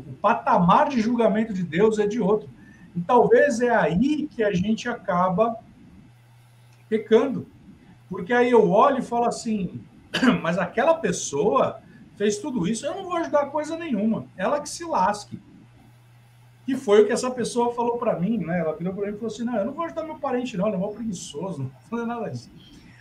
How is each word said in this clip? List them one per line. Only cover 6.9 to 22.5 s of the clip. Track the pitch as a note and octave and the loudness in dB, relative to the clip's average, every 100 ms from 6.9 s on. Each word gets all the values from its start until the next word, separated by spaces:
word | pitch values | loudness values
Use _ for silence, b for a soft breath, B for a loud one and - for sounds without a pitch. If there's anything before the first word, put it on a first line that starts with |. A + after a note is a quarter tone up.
| A3 - A3 C#4 G3 - - - - B B - | -4 4 4 4 -4 -8 -16 -20 -20 B B -12
Porque | F#3+ F3 | -8 0
aí | A#3+ B3 | 2 6
eu | A#3 F3+ | 6 6
olho | G3 C#4 B3+ | 6 4 2
e | |
falo | - A#3+ A#3 | -2 -2 -2
assim, | - A#3 G#3+ F3 - - - - | -2 -4 -4 -4 -10 -16 -20 -8
<clears throat> | - B3 F3+ | 0 2 2
"Mas | E3 F3 | 0 -2
aquela | F3 - D4 D#4+ | -2 0 2 2
pessoa | G#3 E3+ - C#3+ F#3 - - - B B B - | 0 -4 -4 0 2 2 0 -4 B B B -4
fez | G#3 - | -2 -2
tudo | D4+ B3 E3+ | -4 -2 -2
isso, | A3+ C#4+ | -2 -4
eu | F#4 | -6
não | |
vou | F#4 E4+ | -4 -4
ajudar | D4 D4 C#4+ | 0 0 0
coisa | D4+ D4+ E4 | -4 -4 -6
nenhuma. | E4+ G#3+ A3 F#3 B2+ E3+ | -4 -2 0 -2 -6 -6
Ela | G3+ D4 | -2 -2
que | D4 | -4
se | - | -10
lasque." | E4+ B3+ G#3 G3+ - - - - - - - - _ _ _ _ - _ - | -4 0 0 -2 -8 -16 -18 -20 -20 -20 -20 -20 _ _ _ _ -20 _ -8
Que | C4+ | -4
foi | - G#3 | 4 6
o | G#3+ | 6
que | |
essa | A#3 B3+ | 4 -2
pessoa | B3 G#3+ A#3+ A#3+ | -4 -4 -2 -2
falou | A#3+ A#3+ A#3+ | -2 -2 -2
pra | A3 E3 | -2 0
mim, | F#3+ A#3 | 0 -2
né? | D#3 F3 | -2 -2
Ela | D#3+ D3+ | -2 -4
virou | F3 | -6
pra | G3 G3+ | -4 -6
mim | |
e | G#3 | -6
falou | A3+ | -8
assim, | - | -6
"Não, | A#3 A#3 | -4 -2
eu | A#3 | -2
não | |
vou | D#4 E4 | -4 -6
ajudar | E4 | -6
meu | D#4 D#4 | -8 -6
parente, | C#4 B3 A#3+ F3 | -4 -4 -4 -2
não, | G#3 | -2
ele | F#3 | -2
é | |
mó | G#3 | -4
preguiçoso, | A3 A3 E3+ - C#3+ F#3 C#3+ | -6 -8 -8 -10 -10 -8 -6
não | C3 | -10
vou | - - | -12 -10
fazer | A#3 A#3 | -8 -6
nada | A#3 C#3+ | -6 -8
disso." | B2 - | -10 -14